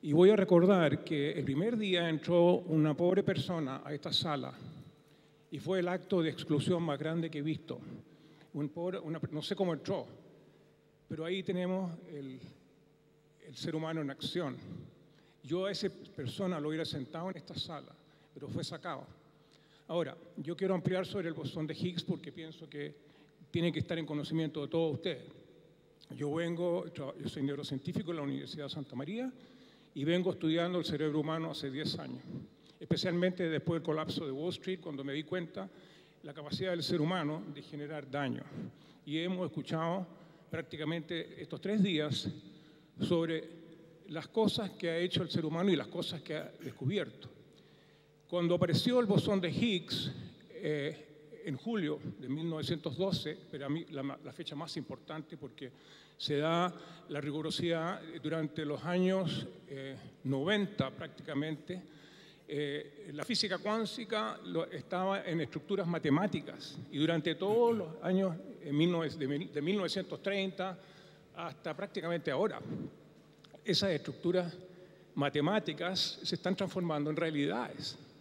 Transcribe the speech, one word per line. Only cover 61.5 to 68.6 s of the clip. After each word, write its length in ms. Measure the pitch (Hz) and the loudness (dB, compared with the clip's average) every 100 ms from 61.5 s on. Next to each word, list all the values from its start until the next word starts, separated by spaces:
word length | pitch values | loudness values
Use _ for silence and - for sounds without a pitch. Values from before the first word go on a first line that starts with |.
| 156 - 185 - - - - - - - | -4 -8 -10 -10 -20 -20 -20 -20 -20 -6
eh, 640 | 147 147 147 - - - | -4 -2 -4 -8 -14 -12
la 100 | 147 | -8
física 340 | - 233 208 175 | -2 0 2 0
cuántica 800 | 208 220 220 - 208 214 220 - | 0 0 0 -4 -2 -2 -2 -4
lo, 260 | 180 165 165 | -2 -2 -2
estaba 540 | 165 - 185 190 196 | -6 -4 0 2 0
en 160 | 190 165 | 0 -2
estructuras 480 | 143 - - 202 170 | -2 -6 -2 0 0
matemáticas 920 | 165 156 143 202 - - - - - - | 2 4 4 4 0 -4 -12 -12 -12 -8
y 60 | 147 | 2
durante 360 | 160 165 160 | 4 4 2
todos 420 | 160 196 226 233 233 | 0 4 6 6 4
los 120 | 165 160 | 0 -4
años, 360 | - 185 190 165 - - | 2 4 4 0 -8 -12